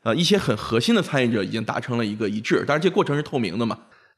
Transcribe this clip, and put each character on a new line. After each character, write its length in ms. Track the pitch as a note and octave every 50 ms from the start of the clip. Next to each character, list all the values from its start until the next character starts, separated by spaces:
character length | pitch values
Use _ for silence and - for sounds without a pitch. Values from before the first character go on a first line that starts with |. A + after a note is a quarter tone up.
呃， 120 | - A2+ A2+
一 80 | E3
些 140 | F3 D3+ G3+
很 200 | G3 - C3+ A2
核 240 | - - - A2 A#2+
心 140 | B2 - A#3
的 60 | G#3
参 240 | D#3+ - - C#3 B2
与 80 | A#2
者 120 | A#2 G#2+ F#2+
已 40 | G2+
经 140 | G#2+ A2+
达 160 | A2 - - -
成 180 | - - A#2+
了 80 | A#2+ A2+
一 120 | G#2 G#2
个 120 | G#2+ A2+ G2
一 120 | G#2 A2
致。 240 | A2 - E3+ G#2+ -
当 80 | - C#3+
然 60 | D#3
这 100 | E3+ F#3
过 140 | F#3 G3+ E3
程 120 | D3 C#3+
是 60 | D3
透 160 | D3 - D3+ C3+
明 180 | A2+ E2+ E2+
的 80 | A2+ A#2
嘛， 140 | A2 F#2 - - _ _ _ _ _ _